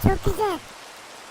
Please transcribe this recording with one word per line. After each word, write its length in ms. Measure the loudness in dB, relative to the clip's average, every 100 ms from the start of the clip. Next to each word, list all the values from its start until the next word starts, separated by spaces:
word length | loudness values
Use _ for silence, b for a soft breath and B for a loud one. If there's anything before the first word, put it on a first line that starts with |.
çok 220 | 4 4
güzel. 340 | 2 2 2 0 -8 -16 -16 -16 -16 -16 -16